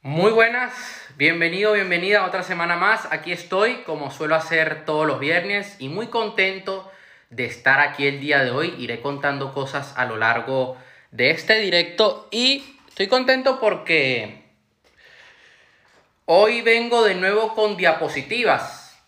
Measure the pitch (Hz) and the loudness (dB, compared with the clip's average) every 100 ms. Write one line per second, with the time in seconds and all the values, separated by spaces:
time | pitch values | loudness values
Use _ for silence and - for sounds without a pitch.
0 | 135 156 202 220 226 247 247 - - - | -2 2 4 6 4 2 -6 -8 -16 -16
1 | - - 147 170 165 180 214 208 190 175 | -20 0 0 2 0 2 2 2 0 -2
2 | 185 208 185 185 180 175 170 170 190 220 | 2 2 2 -4 -6 -4 -2 0 2 0
3 | - 156 170 170 - 185 220 247 - 156 | -2 -8 -6 -8 -2 0 0 0 -8 -8
4 | 139 - 156 160 - 165 156 156 - 151 | -8 -6 0 0 2 0 0 -4 -2 0
5 | 156 127 143 175 190 202 196 - 135 175 | 0 0 0 0 0 -6 -6 -14 -10 -8
6 | 233 233 214 - 190 190 190 190 185 - | -4 -4 -4 0 -2 -2 -8 -10 -12 -20
7 | - - _ 113 123 - 135 135 143 139 | -20 -20 _ -8 -8 -2 2 4 2 0
8 | 139 139 147 143 127 127 170 180 120 117 | -2 -2 0 0 2 -2 -4 -6 -8 -6
9 | 143 139 143 139 139 143 135 143 135 - | -6 -4 -4 -4 -6 -6 -6 -8 -8 -4
10 | 120 110 113 117 123 131 127 - - - | -4 0 0 0 0 -2 -2 -6 -20 -20
11 | _ 117 127 156 - 220 202 175 170 - | _ 0 0 0 0 0 2 0 0 2
12 | 214 - - 220 262 277 - - _ - | 0 0 -8 -2 0 -2 -6 -20 _ -6
13 | 202 254 262 262 262 254 214 170 - 160 | 0 2 2 2 2 2 0 0 0 2
14 | 135 123 107 - _ _ _ _ _ _ | 2 -2 -6 -14 _ _ _ _ _ _
15 | - - - _ _ _ _ _ _ _ | -20 -20 -20 _ _ _ _ _ _ _
16 | _ _ - 170 214 240 233 233 240 240 | _ _ 4 6 6 4 2 2 2 4
17 | 214 180 190 208 220 220 214 190 175 160 | 4 2 0 2 0 0 0 2 2 2
18 | 160 143 - 233 214 120 - - - _ | -2 -6 -6 -2 2 0 -2 -14 -20 _